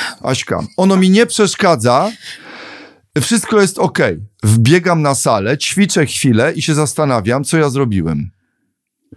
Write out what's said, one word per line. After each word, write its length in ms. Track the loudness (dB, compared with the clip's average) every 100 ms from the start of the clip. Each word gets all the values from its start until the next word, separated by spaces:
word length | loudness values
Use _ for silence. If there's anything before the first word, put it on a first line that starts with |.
| -8 -8
Aśka, 440 | -6 -6 -4 -8 -6 0
ono 200 | 2 4
mi 140 | 4
nie 160 | 4 2
przeszkadza. 840 | 2 0 2 2 2 2 2 0 -6 -16 -18 -20 -20 -20 -20 -20 _ _ -6
Wszystko 400 | -2 -2 0 2
jest 180 | 2 0
okej”. 400 | -2 0 -2 -2 -10 _
Wbiegam 600 | 2 4 4 4 2 0
na 120 | 0
salę, 440 | 0 0 0 0 -2
ćwiczę 480 | -4 0 0 0 -2
chwilę 460 | 0 0 2 2
i 100 | -2
się 120 | -2
zastanawiam, 680 | 0 -2 -2 0 0 0 -2
co 120 | -2 0
ja 120 | 0
zrobiłem. 600 | 0 -2 0 -2 -4 -6 -12 _ _ _ _ _ _ _